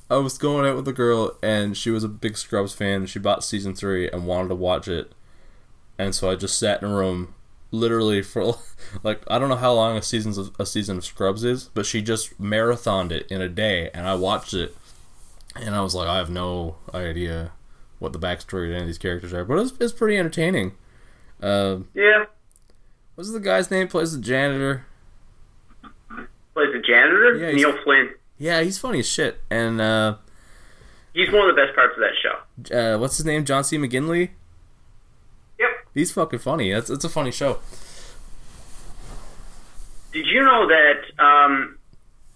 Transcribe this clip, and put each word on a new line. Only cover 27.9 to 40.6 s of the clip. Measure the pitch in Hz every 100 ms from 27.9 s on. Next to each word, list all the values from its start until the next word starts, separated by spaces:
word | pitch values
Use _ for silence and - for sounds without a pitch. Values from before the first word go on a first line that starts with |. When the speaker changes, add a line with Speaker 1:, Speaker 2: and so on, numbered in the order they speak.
| 139 127 - _ -
Speaker 1:
Yeah, | 151 165
he's | 170 196
funny | 262 170
as | -
shit. | - 135 - -
And, | 113 117 113
uh, | 110 110 107 107 - - - - - - - - -
Speaker 2:
He's | 170 190
one | 208 190
of |
the | 147
best | 139
parts | - 131 113
of |
that | 104 -
show. | - - - - 117 120
Speaker 1:
uh, | 113 107
what's | 131 -
his | 156
name? | 151
John | 139 139
C. | 139 156
McGinley? | 135 127 156 170 180 - - - - - - - - - - - - -
Speaker 2:
Yep. | 240 - -
Speaker 1:
He's | 139 180
fucking | - 160 120
funny. | 131 160 98
That's, | 104 -
it's | 139
a | 160
funny | 156 131
show. | - 139 - - - - - - - - - - - - - - - - - - - - - - - - - -
Speaker 2:
Did | 160 -
you | 254
know | 269 240